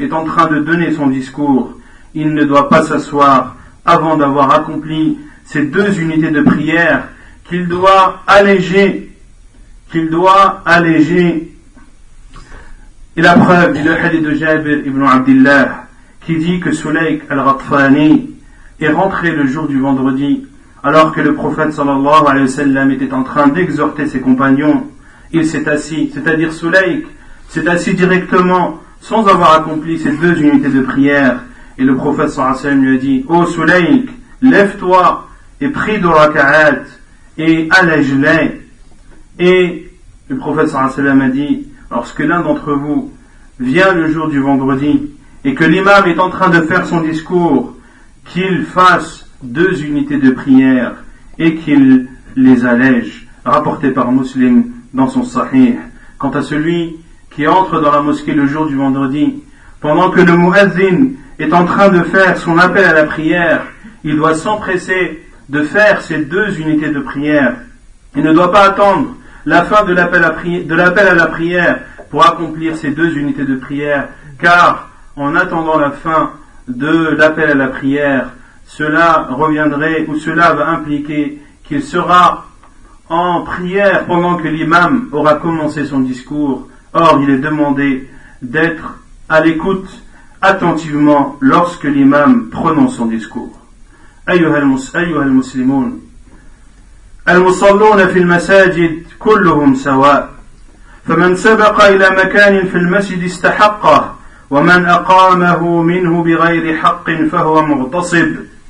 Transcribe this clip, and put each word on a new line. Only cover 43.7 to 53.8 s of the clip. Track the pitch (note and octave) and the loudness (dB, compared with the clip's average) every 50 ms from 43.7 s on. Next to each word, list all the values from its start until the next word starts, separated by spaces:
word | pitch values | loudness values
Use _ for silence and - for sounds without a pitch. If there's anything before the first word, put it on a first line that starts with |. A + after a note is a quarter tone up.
| C3+ F3+ F#3+ F#3+ | 0 2 2 2
le | F3+ E3 D#3 D3+ | 2 0 0 -2
jour | D3+ D#3+ D#3 D3+ | -2 -4 -4 -4
du | C#3+ C#3 | -2 -2
vendredi | C3+ C#3 C#3 C3 C3 C3+ C3+ C3+ C#3+ D3 C#3+ C3 - - - - - - - - - | 0 0 0 0 0 -2 -2 -2 0 0 0 0 -2 -4 -14 -18 -20 -20 -14 -8 -6
et | C#3 C3 | -4 -2
que | - E3 | 0 2
l'imam | D#3+ E3 F3+ F#3+ G3 G3+ G3 F#3 | 2 2 2 4 4 4 4 4
est | F3 E3 F#3 | 2 0 0
en | F3+ E3+ | -2 -2
train | - - F#3+ F#3+ | -2 -2 0 2
de | E3+ E3 | 2 2
faire | D#3 E3+ F#3 F3+ F3 | 0 0 -2 -2 -2
son | - F3 D#3+ | -2 -2 -2
discours, | D#3+ D#3 D#3+ D#3 - - F3+ F3 E3+ E3 C3+ A#2+ - - - - - - _ - - - - - - | -2 -2 -4 -6 -6 -2 0 0 2 2 0 0 -2 -4 -12 -20 -20 -20 _ -20 -20 -20 -20 -20 -16
qu'il | - - F3 F#3+ F#3+ F3+ C#3+ - | -10 -6 -4 -2 -2 -2 -4 -4
fasse | - - F3+ F3+ F#3 F3 - - - - - - - - - | -4 0 2 4 4 4 2 -2 -8 -14 -18 -20 -20 -20 -18
deux | C#3 A#2+ A#2+ D#3 F3+ F#3+ F3+ C#3+ | -14 -8 -2 0 0 0 0 -2
unités | D3+ D3 D3 C#3+ C3+ - D3 | -4 -4 -4 -4 -2 -2 -2
de | B2+ C3 C3 | 0 2 2
prière | B2+ - - C#3+ C3 C3 C3 C3 C3 B2 A#2 G#2+ - - - - - - - - - - | 2 0 0 2 4 4 4 4 2 0 0 -4 -8 -14 -18 -20 -20 -20 -20 -16 -6 -2
et | E3 E3 D#3+ | 0 0 0
qu'il | D#3+ - D#3 C#3+ C#3 C3+ C3 C3 B2+ B2+ - - - - - - | -2 -2 0 4 4 6 6 6 4 2 -2 -12 -20 -20 -8 -2
les | F#3 C3 C3 B2+ - B2 | 2 4 4 4 4 2
allège. » | B2 A#2+ - C3 C3 B2 A2+ G#2+ - - - - - - - - | 2 2 2 2 2 2 0 -2 -6 -10 -16 -20 -20 -20 -10 -4
Rapporté | A#2+ D3 D3+ D3+ D3+ - - | -2 0 0 0 -2 -4 -4